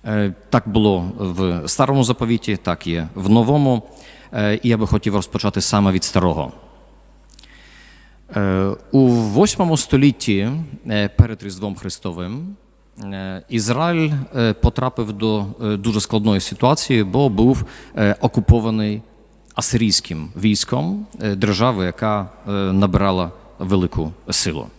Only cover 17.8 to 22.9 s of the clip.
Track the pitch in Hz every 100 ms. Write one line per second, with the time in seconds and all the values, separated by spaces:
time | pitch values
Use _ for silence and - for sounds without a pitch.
17.8 | - - 104 104 120 - - 120 110 110
18.8 | 104 104 - _ _ _ _ - - 120
19.8 | 113 - - 80 78 90 107 101 - 123
20.8 | 160 202 208 - 107 98 101 95 120 107
21.8 | 90 - 110 104 92 - - 101 95 95
22.8 | 98